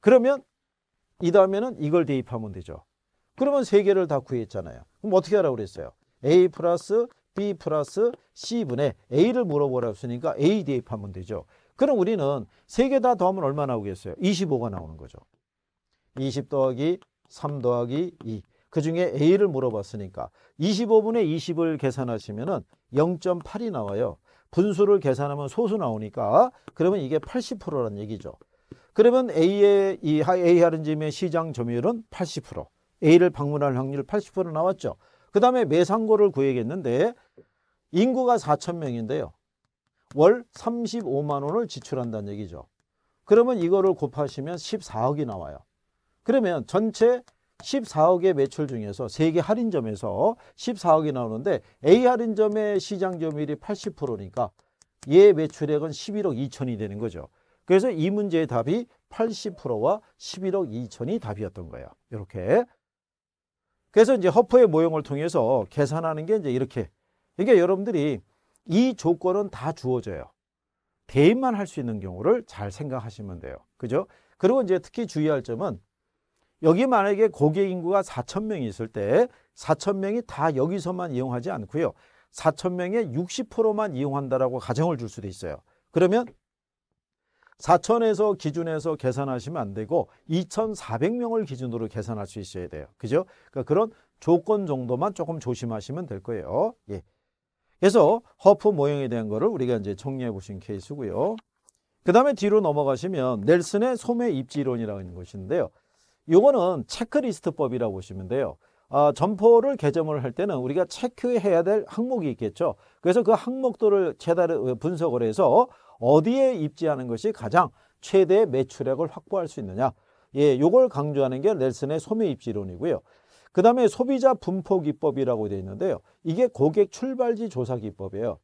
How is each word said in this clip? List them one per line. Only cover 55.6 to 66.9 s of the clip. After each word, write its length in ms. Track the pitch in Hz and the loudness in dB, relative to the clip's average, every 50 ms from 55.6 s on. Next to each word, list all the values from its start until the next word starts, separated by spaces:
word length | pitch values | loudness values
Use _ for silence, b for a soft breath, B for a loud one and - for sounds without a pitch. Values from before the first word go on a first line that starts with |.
| 156 143 151 147 151 160 | -4 -2 -2 -2 -2 -4
십일억 440 | 147 - - - 202 208 202 185 135 | -8 -10 -10 -8 -6 -4 -2 -2 -2
이천이 400 | 110 139 131 - - 135 127 120 | -4 -6 -8 -6 -8 -6 -6 -6
되는 220 | 101 110 101 98 104 | -6 -6 -8 -8 -8
거죠. 300 | 113 113 85 85 69 - _ _ _ _ _ _ _ | -8 -8 -8 -10 -16 -18 _ _ _ _ _ _ _
그래서 260 | - 180 190 202 254 | 4 4 4 4 2
이 200 | - - 151 185 | 0 0 -2 0
문제의 360 | 196 208 208 202 165 165 160 | 0 -2 -4 -2 0 -2 0
답이 400 | 139 123 117 113 135 170 233 240 _ _ _ _ _ | 0 -2 -2 -2 0 -2 -4 -4 _ _ _ _ _
팔십 480 | - - 226 233 214 - - 220 180 | -6 -4 -4 -4 -4 -6 -10 -12 -12
프로와 440 | - - 131 120 107 110 147 196 214 _ _ _ | -10 -6 -6 -4 0 0 0 0 -2 _ _ _
십일억 560 | _ - - - 190 185 190 185 196 185 131 | _ -18 -16 -12 -6 -6 -4 -2 -2 -4 -4
이천이 460 | 107 117 127 107 - - 120 139 202 233 | -6 -10 -10 -12 -10 -10 -6 -6 -6 -6
답이었던 500 | - 113 104 98 107 92 - - 90 80 | -6 -8 -8 -8 -8 -10 -10 -12 -16 -14
거예요. 180 | - 64 65 - - _ _ _ | -16 -16 -18 -18 -20 _ _ _
이렇게. 540 | 123 107 98 - - 101 90 98 147 220 240 _ _ _ _ _ _ _ _ _ _ _ _ _ _ _ _ _ _ _ _ _ _ _ _ _ | -14 -14 -14 -12 -12 -8 -2 2 2 2 2 _ _ _ _ _ _ _ _ _ _ _ _ _ _ _ _ _ _ _ _ _ _ _ _ _
그래서 240 | _ 208 220 208 269 | _ 4 6 6 6
이제 140 | 233 180 180 | 2 2 4
허프의 380 | 143 214 240 - - 254 247 208 | 4 4 2 6 6 6 6 6
모형을 340 | 151 156 165 170 160 156 | 6 4 2 2 0 -2
통해서 640 | 147 - 139 139 151 170 160 160 117 113 131 123 101 - | -4 -4 -6 -4 -4 -2 0 0 2 2 2 0 -2 -4
계산하는 560 | - 143 147 131 147 165 165 160 156 156 156 | -2 -2 -2 0 0 -4 -4 -4 -4 -6 -2
게 100 | 170 214 | -2 -2
이제 140 | 214 170 139 | -2 0 -2
이렇게. 380 | 123 127 131 127 - 127 101 - | -2 -2 -2 -4 -4 -8 -8 -8